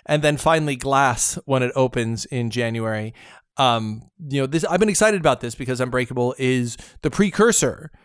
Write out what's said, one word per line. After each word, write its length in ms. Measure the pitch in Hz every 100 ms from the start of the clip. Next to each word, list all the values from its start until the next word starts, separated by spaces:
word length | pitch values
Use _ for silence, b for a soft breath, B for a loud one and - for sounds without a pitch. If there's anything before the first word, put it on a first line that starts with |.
| B
and 160 | 151
then 140 | 147 147
finally 380 | 156 165 151 127
Glass 600 | 135 139 135 113 - - -
when 160 | 131
it 100 | 127 135
opens 500 | 131 - 113 113 -
in 240 | 131 117
January. 640 | 117 117 113 110 107 110 - B B B -
Um, 520 | 127 120 107 110 - - 151
you 140 | 139
know, 60 | 135
this, 180 | 160 180
I've 140 | 180
been 100 | 214
excited 300 | 175 214 196
about 220 | 151 123
this 120 | 120
because 260 | - 127 123
Unbreakable 540 | 127 127 123 127 123 131
is 380 | 131 127 120 - B B
the 80 | 156
precursor 800 | - 202 - 226 - 139 - 156 -